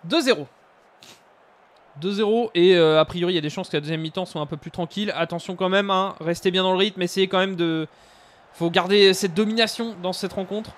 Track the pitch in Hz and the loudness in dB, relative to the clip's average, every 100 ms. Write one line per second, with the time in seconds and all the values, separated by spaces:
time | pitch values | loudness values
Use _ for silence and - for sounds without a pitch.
0 | 165 311 262 202 139 _ _ _ _ _ | -2 -2 2 0 -2 _ _ _ _ _
1 | - - _ _ _ _ _ _ _ 143 | -20 -20 _ _ _ _ _ _ _ -8
2 | 175 202 208 226 233 175 180 180 160 156 | -6 -2 0 2 0 4 6 6 6 4
3 | 156 175 175 175 151 165 180 151 147 160 | 2 0 -2 -2 -4 -6 -6 -6 -4 -6
4 | 160 190 180 160 147 156 170 - 170 - | -6 -6 -8 -8 -8 -8 -12 -8 -6 -4
5 | 208 160 165 170 - 180 185 196 202 190 | -6 -4 -4 -6 -10 -4 0 0 2 0
6 | 190 - 160 170 190 185 185 185 208 196 | -2 -4 -6 -2 0 0 0 2 0 -2
7 | 175 190 190 185 196 185 170 160 156 _ | -4 0 0 0 -2 -2 -2 -2 -6 _
8 | - - - _ _ - 170 180 175 208 | -20 -20 -20 _ _ -4 0 0 4 6
9 | 196 185 202 165 214 226 220 - 226 190 | 6 4 0 0 0 0 -2 -2 -8 -6
10 | 180 185 190 - 185 208 220 | -8 -6 -8 -8 -6 -8 -10